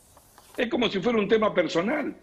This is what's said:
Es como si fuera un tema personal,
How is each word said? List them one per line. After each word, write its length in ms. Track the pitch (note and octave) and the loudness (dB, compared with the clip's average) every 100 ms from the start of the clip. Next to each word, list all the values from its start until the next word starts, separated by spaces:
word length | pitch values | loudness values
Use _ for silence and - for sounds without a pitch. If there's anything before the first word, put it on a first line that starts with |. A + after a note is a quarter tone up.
| _ - - - - - | _ -20 -20 -20 -14 -6
Es 100 | A#3+ | -4
como 200 | C#4+ A3 | 0 -2
si 100 | G3 | 0
fuera 180 | F#3 A3+ | 0 0
un 100 | G3+ | 2
tema 240 | A3 G#3+ | 2 2
personal, 640 | - D#3+ E3 F#3+ - - - | 0 0 0 -2 -2 -6 -10